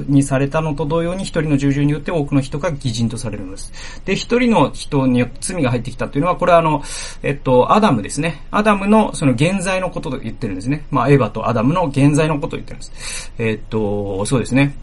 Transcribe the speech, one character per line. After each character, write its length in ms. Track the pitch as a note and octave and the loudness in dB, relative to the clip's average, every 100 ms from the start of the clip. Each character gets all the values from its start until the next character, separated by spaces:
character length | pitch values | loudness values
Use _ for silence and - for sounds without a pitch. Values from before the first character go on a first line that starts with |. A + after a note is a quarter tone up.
| C#3 | 2
に 160 | C#3 | 4
さ 160 | C#3 C3+ | 4 2
れ 100 | C#3 | 0
た 140 | D#3 | 0
の 120 | D#3 | -2
と 120 | D3 D3+ | -2 -2
同 160 | E3 | 0
様 120 | E3+ | -2
に、 100 | F#3+ | -4
一 140 | F3 E3+ | -4 -2
人 120 | D#3 | 0
の 80 | C#3 | 2
従 120 | C#3 | 2
順 160 | C#3 C#3+ | 2 2
に 60 | |
よ 60 | D3 | 0
っ 20 | |
て 100 | E3+ | -2
多 140 | F3 | -2
く 100 | C#3 | 2
の 60 | C#3+ | 0
人 180 | C#3 D3+ | 0 -2
が 120 | F3+ | -2
義 220 | C#3+ B2 | -2 -4
人 180 | A#2 A2+ | 0 -2
と 80 | A2 | -2
さ 100 | A#2 | -6
れ 80 | G#2 | -8
る 80 | |
の 60 | F#2 | -10
で 80 | F#2+ | -10
す。」 140 | - - - - - | -12 -12 -12 -10 -4
で、 100 | G3 | -4
一 220 | - A#3+ | 0 2
人 120 | B3 | 4
の 200 | G3 C#3 | 4 2
人 340 | - - C#3+ C3 | 0 -2 0 2
に 120 | B2 | 2
よ 80 | B2 | 0
っ 20 | |
て 80 | - | -4
罪 220 | - F#3 | -8 -2
が 60 | B2+ | 0
入 120 | A#2+ | 0
っ 20 | |
て 80 | A2+ | -4
き 60 | - | -6
た 120 | A2+ | -4
と 80 | C#3+ | -2
い 40 | |
う 20 | |
の 60 | F3 | 0
は、 80 | E3+ | 0
こ 100 | F3 | 4
れ 60 | |
は 60 | E3+ | 4
あ 20 | |
の、 200 | D#3+ D3 - - - - | 4 0 -4 -10 -10 -6
え 100 | - | -6
っ 40 | C#3 | -4
と、 380 | - B2 B2+ | 2 4 6
ア 60 | G3+ | 4
ダ 120 | G#3 | 4
ム 100 | A#2 | 2
で 60 | F#2+ | -2
す 140 | - | -4
ね。 240 | D#3+ D3 - | -4 -6 -4
ア 120 | F#3+ | 0
ダ 120 | G#3+ | 2
ム 140 | G3+ G3 | 2 4
の 260 | A3 G#3 | 4 4
そ 120 | - C#3+ | 0 0
の 60 | |
現 300 | A#2 D#3+ G3 | 2 2 2
在 200 | F3+ F#3+ | -2 -2
の 80 | F3+ | -2
こ 100 | E3+ | -6
と 80 | D#3 | -6
を 80 | B2+ | -8
言 160 | A2 | -8
っ 20 | |
て 120 | G#2+ A2+ | -8 -6
る 80 | |
ん 20 | F#2 | -6
で 60 | |
す 80 | A2+ | -4
ね。 160 | D3+ - | -4 -2
ま 120 | C3+ | 0
あ、 80 | A#2+ | 4
エ 60 | C#3 | 4
ヴ 100 | A2 | 4
ァ 20 | |
と 180 | A2+ G#2 | 0 -2
ア 60 | |
ダ 100 | A#2 | 2
ム 120 | A#2+ | 2
の 140 | F3+ E3 | 2 0
現 260 | C#3 C#3+ | 4 4
在 120 | D3 D#3 | 4 2
の 140 | D3+ | 0
こ 80 | D#3 | -4
と 80 | A2 | -8
を 20 | |
言 20 | |
っ 40 | |
て 60 | - | -10
る 60 | - | -12
ん 40 | |
で 40 | |
す。 80 | - - - - - - | -14 -12 -10 -10 -10 -4
え 180 | A2+ | -2
っ 140 | G#2+ - | -2 -4
と、 560 | A2 G#2 G#2 G2+ F#2+ G#2 | -2 -2 -2 -4 -4 0
そ 100 | B2+ | 0
う 20 | |
で 80 | - | 2
す 80 | |
ね。 220 | B2+ C#3+ - | 2 2 0